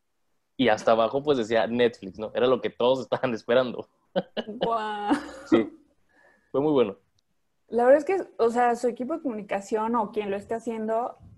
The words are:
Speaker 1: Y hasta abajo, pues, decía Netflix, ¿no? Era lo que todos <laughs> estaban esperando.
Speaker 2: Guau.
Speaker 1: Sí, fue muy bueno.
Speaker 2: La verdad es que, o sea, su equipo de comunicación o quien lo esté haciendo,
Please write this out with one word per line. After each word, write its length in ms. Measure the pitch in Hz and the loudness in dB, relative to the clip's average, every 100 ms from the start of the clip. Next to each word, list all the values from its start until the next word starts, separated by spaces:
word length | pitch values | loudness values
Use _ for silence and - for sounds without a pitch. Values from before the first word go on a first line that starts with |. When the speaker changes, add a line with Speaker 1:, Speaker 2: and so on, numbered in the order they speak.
| _ _ _ _ _ - | _ _ _ _ _ 0
Speaker 1:
Y 100 | 120 | 2
hasta 240 | 107 - | 4 4
abajo, 320 | 113 113 139 | 4 2 0
pues, 140 | 147 135 | 0 0
decía 280 | 107 113 107 | 2 0 2
Netflix, 520 | 120 120 - 95 104 | 2 2 0 -12 -10
¿no? 120 | 107 110 | -6 0
Era 120 | 123 | 2
lo 140 | 120 | 2
que 80 | 104 | -2
todos 300 | - 120 131 | 0 0 0
<laughs> 0 | |
estaban 320 | - 120 131 | -2 -4 -2
esperando. 540 | 110 - 123 123 - - _ _ 185 - - 220 | -4 2 2 2 -4 -14 _ _ -6 -6 -8 -10
Speaker 2:
Guau. 680 | 226 240 226 214 208 208 - - - - | -6 -2 -2 -4 -6 -2 -2 -4 -16 0
Speaker 1:
Sí, 200 | - - - _ _ _ _ _ _ _ | 0 0 -8 _ _ _ _ _ _ _
fue 100 | 131 | -2
muy 100 | 156 | 2
bueno. 240 | 139 107 - _ _ _ _ _ _ _ | 2 2 -2 _ _ _ _ _ _ _
Speaker 2:
La 160 | 226 247 | 2 6
verdad 140 | 294 | 6
es 60 | 294 | 4
que, 120 | 381 - - | -2 -4 0
o 120 | 226 | 0
sea, 260 | 240 240 240 | 2 2 2
su 120 | 247 | -2
equipo 260 | 240 254 330 | -2 -6 -4
de 60 | |
comunicación 720 | 277 214 202 196 196 214 226 240 | -6 -6 -6 -6 -4 -2 0 0
o 160 | 208 | -2
quien 180 | 214 202 | -4 -4
lo 60 | 202 | -6
esté 200 | - 226 | -6 -8
haciendo, 600 | 233 226 214 226 240 - - | -6 -6 -2 -2 -4 -10 -20